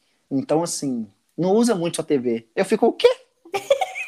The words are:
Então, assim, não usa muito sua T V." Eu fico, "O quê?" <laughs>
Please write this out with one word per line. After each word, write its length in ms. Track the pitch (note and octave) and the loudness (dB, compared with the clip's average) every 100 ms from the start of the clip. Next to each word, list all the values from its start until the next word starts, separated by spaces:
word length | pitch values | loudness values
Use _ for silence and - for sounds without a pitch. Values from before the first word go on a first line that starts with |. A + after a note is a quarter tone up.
| _ _ - | _ _ -6
Então, 320 | C3+ C3+ D#3 | -4 0 0
assim, 440 | E3+ - C#3+ A#2+ A2 _ _ - | -2 -4 -4 -6 -8 _ _ -2
não 140 | F3+ | 2
usa 220 | G#3+ A#3+ G3 | 4 4 0
muito 200 | E3+ E3 | -2 -4
sua 80 | D#3 | 0
T 120 | C#3+ | 0
V." 300 | A#2+ A#2 - - | 0 -4 -4 -4
Eu 100 | F#3+ | 0
fico, 220 | G#3+ A#3 | 2 2
"O 60 | |
quê?" 140 | - A#4+ B4 _ _ E4+ | 4 2 2 _ _ -10
<laughs> 320 | G4 - C#5 - - | -6 -2 -2 -2 -8